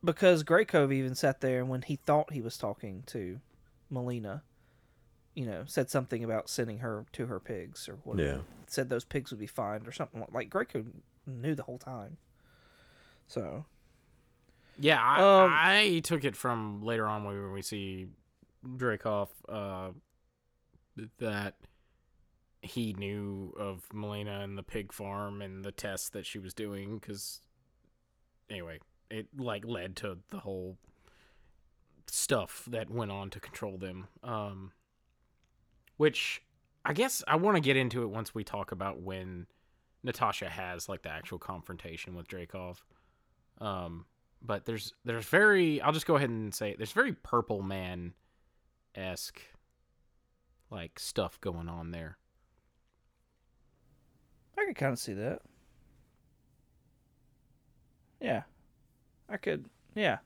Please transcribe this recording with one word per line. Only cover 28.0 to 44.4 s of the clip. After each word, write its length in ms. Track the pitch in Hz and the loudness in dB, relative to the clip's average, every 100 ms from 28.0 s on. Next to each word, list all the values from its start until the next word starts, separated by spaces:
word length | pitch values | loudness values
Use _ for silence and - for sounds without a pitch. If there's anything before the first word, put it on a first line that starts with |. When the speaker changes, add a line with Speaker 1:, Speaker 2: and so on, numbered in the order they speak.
| _ _ _ _ _ | _ _ _ _ _
Speaker 3:
anyway, 300 | 104 85 80 _ _ _ | -12 -10 -14 _ _ _
it, 200 | 110 107 139 | -10 -8 -8
like, 260 | 123 104 | -4 -4
led 300 | 113 113 92 92 | -4 -6 -6 -6
to 220 | 104 90 - | -8 -8 -10
the 100 | 101 | -12
whole 380 | 101 95 92 95 - _ _ _ _ _ - _ _ _ _ _ - | -8 -8 -8 -12 -20 _ _ _ _ _ -20 _ _ _ _ _ -8
stuff 560 | - - 131 90 - - | -4 0 0 0 -10 -8
that 240 | 120 113 | -6 -4
went 200 | 117 107 | -4 -4
on 180 | 98 98 | -4 -6
to 80 | 95 | -10
control 380 | - - 107 95 | -14 -10 -8 -6
them. 300 | 92 92 95 - | -8 -10 -14 -16
Um, 480 | 123 110 104 95 95 _ _ _ _ _ _ _ _ _ _ _ _ _ | -6 -4 -4 -8 -14 _ _ _ _ _ _ _ _ _ _ _ _ _
which, 460 | 151 127 - - _ _ _ _ | 4 4 -4 -6 _ _ _ _
I 80 | - | -2
guess 300 | 151 254 - - | 2 2 0 2
I 80 | 156 | 4
wanna 240 | 190 190 | 6 6
get 160 | 135 135 | 6 4
into 260 | 127 120 | 4 0
it 40 | 117 | -2
once 260 | 107 107 | -4 -6
we 80 | - | -6
talk 280 | 104 104 95 | -6 -6 -6
about 280 | 95 98 69 | -4 -4 -4
when 460 | 90 95 92 90 87 _ _ _ _ _ | -6 -6 -6 -10 -12 _ _ _ _ _
Natasha 460 | 127 120 113 98 95 | -6 0 0 0 -6
has, 380 | 80 90 87 - | -8 -8 -8 -8
like, 140 | 98 | -8
the 80 | - | -8
actual 280 | 78 - 90 | -10 -10 -12
confrontation 760 | - 90 - 87 87 82 - 87 | -10 -12 -10 -12 -10 -12 -12 -12
with 100 | 82 | -12
Dreykov. 540 | 95 85 95 90 87 _ _ _ _ _ _ _ _ | -12 -10 -10 -10 -12 _ _ _ _ _ _ _ _
Um, 480 | 107 95 87 85 - _ _ _ | -6 -6 -6 -10 -16 _ _ _